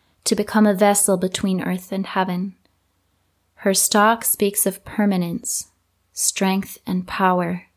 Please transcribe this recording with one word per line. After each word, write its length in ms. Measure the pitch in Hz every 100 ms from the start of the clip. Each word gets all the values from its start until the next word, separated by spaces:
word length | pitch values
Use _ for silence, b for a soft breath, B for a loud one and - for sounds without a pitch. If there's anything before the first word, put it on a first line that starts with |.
| _ _
to 120 | - 202
become 300 | 208 220 214
a 80 |
vessel 420 | 190 202 202 - 185
between 460 | 180 185 196 185
earth 300 | 175 180 -
and 120 | 190 190
heaven. 480 | - 185 180 196 185 _ _ _ _ _ _ _ _ _ -
Her 120 | 202
stalk 500 | 190 - 214 208 226
speaks 440 | - - 202 202 -
of 180 | 185
permanence, 840 | - - 208 185 175 170 - - - _ _ _ _
strength, 640 | - - - 196 190 196 - -
and 200 | 180 185
power. 600 | - 190 180 175 175 -